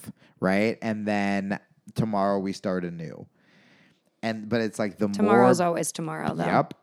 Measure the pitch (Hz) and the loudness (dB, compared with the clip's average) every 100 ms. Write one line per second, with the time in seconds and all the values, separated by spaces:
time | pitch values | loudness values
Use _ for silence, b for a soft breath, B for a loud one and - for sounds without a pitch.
0 | - - b b 95 98 113 - 113 107 | -16 -20 b b 0 2 0 -2 -4 -4
1 | 104 104 101 98 98 98 _ _ - - | -2 0 0 0 -2 -6 _ _ -12 -4
2 | 110 101 98 101 98 90 101 92 87 85 | -2 0 2 0 -2 -4 -4 -4 -4 -8
3 | 78 - - b b b b b b b | -12 -14 -18 b b b b b b b
4 | b - 113 110 107 117 110 - 107 - | b -8 -6 -4 -2 0 0 -2 -4 0
5 | 107 202 202 240 247 175 175 165 160 - | -2 2 4 6 6 6 2 0 -4 -6
6 | 160 156 151 160 156 127 151 - | -8 -6 -4 -2 2 2 2 -4